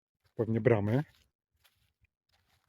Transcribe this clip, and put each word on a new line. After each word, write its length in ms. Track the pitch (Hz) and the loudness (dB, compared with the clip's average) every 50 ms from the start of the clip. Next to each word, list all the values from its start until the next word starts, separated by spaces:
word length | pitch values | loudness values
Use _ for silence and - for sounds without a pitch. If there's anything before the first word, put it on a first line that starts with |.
| _ _ _ _ _ _ _ | _ _ _ _ _ _ _
pewnie 260 | - 110 110 113 113 | -6 -4 -2 -2 0
bramy. 420 | 110 123 113 104 101 104 117 139 156 - _ _ _ _ _ _ _ _ _ _ _ _ _ _ _ _ _ _ _ _ _ _ _ _ _ _ _ _ _ _ _ | 2 2 2 2 0 0 -2 -2 -4 -6 _ _ _ _ _ _ _ _ _ _ _ _ _ _ _ _ _ _ _ _ _ _ _ _ _ _ _ _ _ _ _